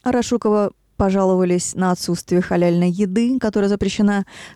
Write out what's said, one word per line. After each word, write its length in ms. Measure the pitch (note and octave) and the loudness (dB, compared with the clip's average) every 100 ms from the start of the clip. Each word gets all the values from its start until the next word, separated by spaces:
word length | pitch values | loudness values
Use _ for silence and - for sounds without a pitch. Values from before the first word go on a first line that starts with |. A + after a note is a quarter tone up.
Арашукова 680 | B3 B3 A#3 A#3+ A3 G#3 G3+ - _ - | -2 -2 0 -2 0 0 0 -6 _ -2
пожаловались 760 | G3 G3 F#3+ F#3 F3+ F3+ - | 0 2 2 2 2 0 -2
на 160 | - F#3 | -2 -2
отсутствие 500 | F3+ - F3 - F3+ | -2 -4 -6 0 0
халяльной 500 | - F3+ F3 F3 F3 | 0 0 2 2 0
еды, 480 | F3 G3+ G3+ A#3+ C4 | 0 -2 0 0 0
которая 300 | G#3+ G#3 G3 | -2 0 0
запрещена 560 | G3+ G3 - G#3 G3+ - - - | 0 -2 0 2 2 -4 -12 -20